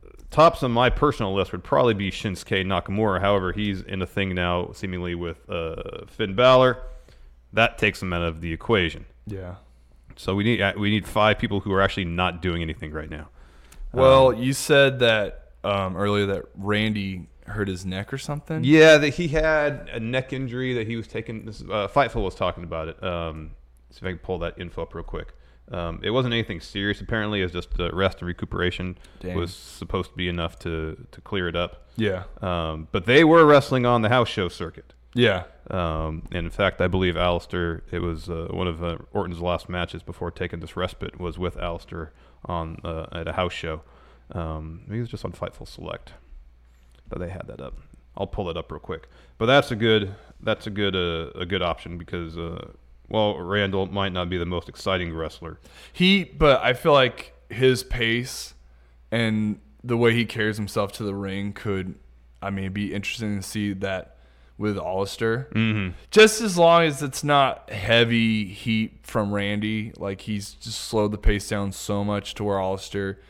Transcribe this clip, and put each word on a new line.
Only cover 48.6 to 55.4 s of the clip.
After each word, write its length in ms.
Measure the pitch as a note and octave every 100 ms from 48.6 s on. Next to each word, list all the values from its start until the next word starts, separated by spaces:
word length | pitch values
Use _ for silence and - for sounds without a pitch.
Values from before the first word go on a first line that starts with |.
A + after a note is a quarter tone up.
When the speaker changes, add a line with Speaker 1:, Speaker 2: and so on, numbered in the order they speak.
| -
Speaker 1:
real 80 | D2+
quick. 280 | - D#2+ - - - -
But 100 | A2+
that's 240 | C#3 C3+
a 40 | A2+
good, 400 | A2+ A2 F#2+ G2 - -
that's 240 | A2+ G#2+ A2
a 20 |
good, 240 | G2+ G2+ F#2
uh, 360 | F2 E2 D#2+ -
a 60 | F2+
good 160 | F#2+
option 340 | F2 E2 E2+ E2+
because, 400 | E2 F2 E2+ E2
uh, 320 | E2+ E2+ - - - - -
well, 320 | G#2+ G#2 D#2+
Randall 480 | F2 G#2 G2 F#2+ F#2+
might 260 | G2+ G2
not 160 | F2+ F2
be 80 | F2+
the 80 | E2+
most 240 | F2 -
exciting 460 | - G2+ F#2+ F2 D#2+
wrestler. 440 | D#2 -